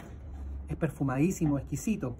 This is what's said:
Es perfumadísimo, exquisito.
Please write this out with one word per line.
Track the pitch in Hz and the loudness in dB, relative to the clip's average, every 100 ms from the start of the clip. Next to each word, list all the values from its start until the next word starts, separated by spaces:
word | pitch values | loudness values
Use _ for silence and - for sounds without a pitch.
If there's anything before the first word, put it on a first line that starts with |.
| - - - - - - - | -12 -12 -10 -8 -6 -6 -4
Es | 147 | 0
perfumadísimo, | 139 - 135 131 175 190 156 139 | 0 2 0 4 4 4 4 2
exquisito. | - 139 - 208 127 | 0 -2 0 0 0